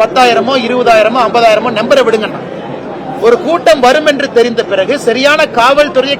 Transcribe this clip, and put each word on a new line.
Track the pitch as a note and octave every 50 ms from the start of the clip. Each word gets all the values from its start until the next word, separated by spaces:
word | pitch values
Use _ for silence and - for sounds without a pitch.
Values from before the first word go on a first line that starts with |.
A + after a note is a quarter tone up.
| A3
பத்தாயிரமோ, | A3 - C4 B3+ A#3+ A#3 A3+ A3+ B3 C#4 C4 A3+
இருபதாயிரமோ, | A#3 B3 B3 A#3+ A#3 A3+ A3 G3+ A3 A#3+ B3+ A#3
ஐம்பதாயிரமோ, | G#3 A3+ A#3+ A#3 A3+ G#3+ G#3+ A3+ B3 A3+ G#3
நம்பரை | A3+ A#3+ C#4+ C#4 A#3+ A3+
விடுங்கண்ணா. | A3 G#3+ G#3 F#3+ C#3 - - - - - - - - - - - - - - - - - -
ஒரு | A3+ A#3+ - -
கூட்டம் | C4+ E4 E4+ - F4 D#4 C#4+ B3
வரும் | B3 C4+ D#4 D4+ D#4 C#4+
என்று | B3 C#4 - -
தெரிந்த | A#3 A#3 B3 A#3 A3+ G#3+ F3
பிறகு | G3 F#3+ F#3+ F#3 C#4 C#4 -
சரியான | A#3 A3+ B3+ C4+ C#4+ D4+ D#4 D#4 - - A#3+
காவல்துறையை | A#3 B3+ C#4 D4 D4 C#4+ - C4 B3+ C#4 C#4